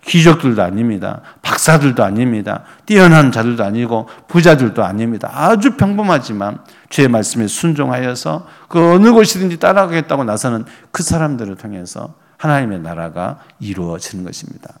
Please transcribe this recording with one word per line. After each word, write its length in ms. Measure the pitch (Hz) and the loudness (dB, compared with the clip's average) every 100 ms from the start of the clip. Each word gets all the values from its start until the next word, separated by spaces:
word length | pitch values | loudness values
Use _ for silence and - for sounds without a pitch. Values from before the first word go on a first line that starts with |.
귀족들도 580 | - 170 165 160 139 107 | 0 4 4 4 2 0
아닙니다. 600 | 90 98 117 101 98 104 - _ | -2 -2 -4 -4 -6 -12 -16 _
박사들도 640 | - - - 160 143 123 | -8 -2 2 4 4 0
아닙니다. 600 | 101 104 127 113 98 98 - - | 0 0 -2 -2 -6 -10 -12 -20
뛰어난 480 | - 208 185 160 139 | 0 6 8 8 6
자들도 320 | 113 113 117 | 2 -4 -2
아니고 440 | 101 110 120 113 - - _ | -4 -4 -4 -4 -6 -18 _
부자들도 560 | 175 170 151 120 101 | 2 4 4 2 0
아닙니다. 460 | 95 101 117 110 - | -4 -2 -4 -6 -8
아주 440 | 131 160 202 247 - | -2 0 2 0 0
평범하지만 800 | 196 202 208 156 120 104 101 104 _ _ _ | -2 0 0 0 -2 -6 -6 -8 _ _ _
주의 180 | - 135 | 0 2
말씀에 380 | 117 104 123 104 | 2 -2 -4 -4
순종하여서 1000 | - 170 147 135 127 127 123 156 156 - - _ | -2 -2 -2 -2 -2 -4 -6 -6 -8 -10 -20 _
그 240 | 170 170 | 2 4
어느 200 | 180 214 | 6 6
곳이든지 460 | 233 208 185 185 165 | 6 4 0 -4 0
따라가겠다고 680 | 175 190 185 165 147 156 | 0 2 0 -2 -2 -4
나서는 400 | 120 107 127 113 110 - _ | -2 -4 -4 -6 -8 -18 _
그 140 | - | -10
사람들을 500 | 170 165 156 131 104 95 | -4 -2 -2 -4 -8 -12
통해서 580 | 107 98 87 - 113 156 _ _ | -14 -14 -14 -14 -16 -18 _ _
하나님의 440 | 156 143 123 95 | -2 -2 -2 -6
나라가 580 | 80 82 82 85 90 - _ _ | -10 -10 -10 -8 -8 -10 _ _
이루어지는 640 | 104 92 85 82 - 98 | -12 -8 -8 -8 -12 -12
것입니다. 460 | 90 - - - - - | -12 -14 -18 -20 -20 -20